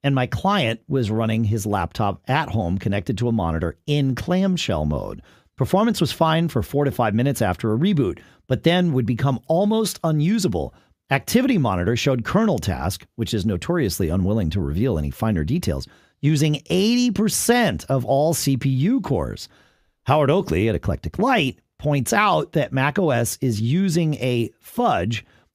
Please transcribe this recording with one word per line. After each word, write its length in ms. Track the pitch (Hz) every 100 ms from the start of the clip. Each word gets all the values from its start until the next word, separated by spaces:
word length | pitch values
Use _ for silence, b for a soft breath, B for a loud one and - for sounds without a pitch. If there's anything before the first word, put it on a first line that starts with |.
and 100 | 139
my 140 | 135 127
client 520 | - 190 202 120 117 -
was 240 | 135 110
running 320 | 110 113 113
his 240 | 110 110 104
laptop 560 | 101 85 - 104 98 -
at 200 | 139 147
home 300 | 104 87 95
connected 400 | - 98 87 87
to 100 | 120
a 40 |
monitor 440 | 117 85 80 82 - -
in 280 | 147 135
clamshell 720 | 123 - 185 196 180 - 82
mode. 360 | 76 76 50 - b b b -
Performance 440 | - 185 226 220
was 120 | 151
fine 360 | - 160 160 170
for 140 | 123
four 220 | 95 139
to 80 | 143
five 220 | - 113
minutes 280 | 104 135 131
after 300 | 104 90 113
a 60 | 110
reboot, 420 | 180 175 107 - B B _
but 160 | 127
then 300 | 165 180 175
would 140 | 131 120
become 340 | 117 139 123 -
almost 500 | 165 208 220 214 -
unusable. 680 | 165 151 156 220 185 87 65 b b b _
Activity 480 | 135 - 240 269 226
monitor 380 | 123 92 87 120
showed 280 | - 123
kernel 340 | 110 151 226 131
task, 480 | - 67 78 - - -
which 180 | 113
is 100 | 110 98
notoriously 640 | 90 - 175 117 - 85
unwilling 400 | 90 95 110 85
to 100 | 98
reveal 380 | 71 78 127 85
any 120 | 73
finer 340 | 65 110 95
details, 440 | 76 117 95 69 - b b b
using 420 | 143 156 156 151 -
eighty 440 | 180 208 240 247
percent 760 | 196 214 - - 240 214 87 -
of 160 | 135
all 300 | 120 135 156
C 220 | 160 - 135
P 120 | 135
U 320 | 131 165 262
cores." 480 | 185 110 65 50 - b b b b b
Howard 260 | - 151 139
Oakley 380 | 160 - 80 110
at 60 |
Eclectic 440 | 98 - 73 82 -
Light 400 | 240 247 135 - _ _
points 340 | 151 143 117
out 400 | 214 208 160 -
that 200 | 170 131
Mac 260 | 131 135 143
O 120 | 175
S 280 | 120 117 -
is 200 | 135 104
using 540 | 117 160 190 165 160 147
a 340 | 127 123 113 _
fudge, 640 | - - 240 110 92 113 b b b